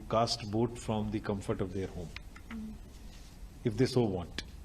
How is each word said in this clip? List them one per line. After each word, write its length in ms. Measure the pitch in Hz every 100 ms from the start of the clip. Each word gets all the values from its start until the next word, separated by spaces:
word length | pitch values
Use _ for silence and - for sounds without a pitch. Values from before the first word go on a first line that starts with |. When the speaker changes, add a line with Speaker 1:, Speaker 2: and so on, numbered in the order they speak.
| -
Speaker 1:
cast 320 | 110 117 -
vote 360 | 107 107 120 117
from 320 | - 107 104
the 100 | 107
comfort 400 | - 101 98 107
of 120 | 95
their 160 | 95 92
home, 220 | 90 82 - - - -
Speaker 2:
Mm. 220 | 226 220 220 - - - - - - - -
Speaker 1:
if 120 | 123 104
they 100 | 127
so 160 | 127
want. 400 | 113 92 85 - - -